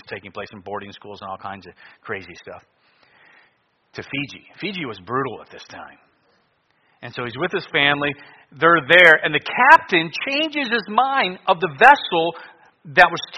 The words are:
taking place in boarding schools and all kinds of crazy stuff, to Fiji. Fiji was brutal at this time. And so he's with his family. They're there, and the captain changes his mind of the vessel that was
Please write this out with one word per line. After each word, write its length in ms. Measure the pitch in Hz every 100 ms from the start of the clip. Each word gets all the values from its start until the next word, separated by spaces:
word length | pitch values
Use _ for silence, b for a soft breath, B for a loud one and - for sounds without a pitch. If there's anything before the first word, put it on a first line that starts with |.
| -
taking 240 | 104 98
place 180 | 104 95
in 80 | 107
boarding 300 | 98 101 101
schools 260 | - 104 98
and 80 | 98
all 80 | 95
kinds 280 | 98 98 87
of 60 | - B B
crazy 340 | - 98 90 82
stuff, 260 | - 87 _ _ b b b b b b b b _ _ _
to 100 | -
Fiji. 420 | - 139 135 120 _ -
Fiji 240 | 196 185 135
was 140 | 95 90
brutal 360 | 127 127 101
at 80 | -
this 160 | - -
time. 280 | - - - _ _ _ _ _ _ _ _ _ _
And 120 | 120
so 100 | - 120
he's 120 | 123
with 140 | 180
his 140 | 185 -
family. 380 | 151 143 143 143 143 B B B
They're 300 | 139 165 165 131
there, 320 | 175 170 156
and 100 | 165
the 100 | 151 - - 262
captain 400 | - - 175 165 - 269
changes 400 | 285 311 294 240
his 140 | 226 202
mind 520 | 214 269 269 185 185 -
of 120 | 180
the 100 | 175 135
vessel 560 | 240 285 - 170 165 - B B B B 160 139
that 140 | 175
was 100 | 170 -